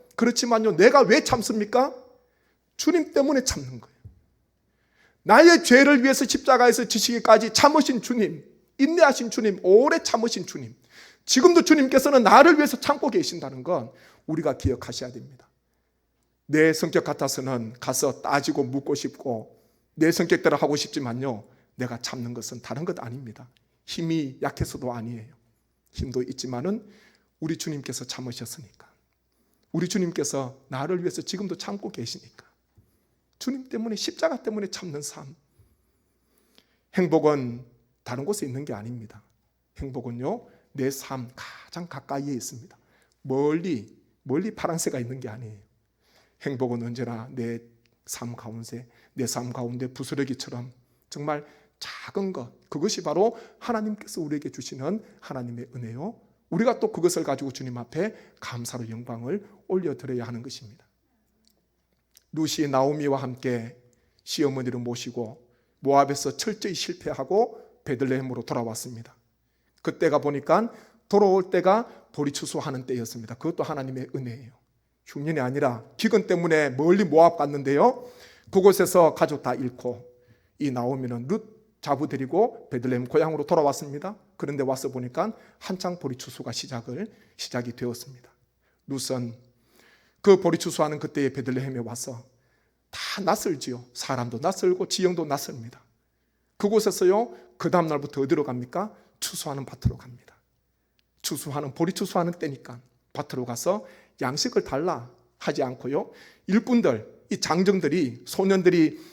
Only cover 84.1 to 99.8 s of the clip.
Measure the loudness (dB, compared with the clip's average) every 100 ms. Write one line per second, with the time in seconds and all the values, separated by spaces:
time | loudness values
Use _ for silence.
84.1 | -14 _ -10 -6 -4 -2 -2 -6 -8 -6
85.1 | -4 -4 -6 -18 _ -10 -8 -6 -6 -8
86.1 | -10 -14 -14 -10 -10 -8 -10 -10 -10 -10
87.1 | -14 _ -16 -8 -6 -8 -8 -8 -8 -14
88.1 | -20 _ _ _ _ _ _ -10 -8 -6
89.1 | -6 -6 -12 _ _ _ _ _ _ _
90.1 | _ 6 6 6 0 -4 -2 -2 -2 -6
91.1 | -2 -2 -2 -4 -4 -4 -8 -8 -10 -12
92.1 | -14 -18 _ _ _ _ _ _ -10 -8
93.1 | -4 0 0 0 -4 -6 -10 -12 -12 -6
94.1 | -4 -4 -4 -4 0 0 0 -2 0 0
95.1 | 0 -2 -4 -6 -12 -16 -18 _ _ _
96.1 | _ _ _ _ -4 2 2 2 2 4
97.1 | 4 0 -8 -20 -8 0 2 2 -4 -6
98.1 | -4 0 0 -2 -6 -6 -6 -8 -12 _
99.1 | -12 -10 -8 -10 -10 -12 -6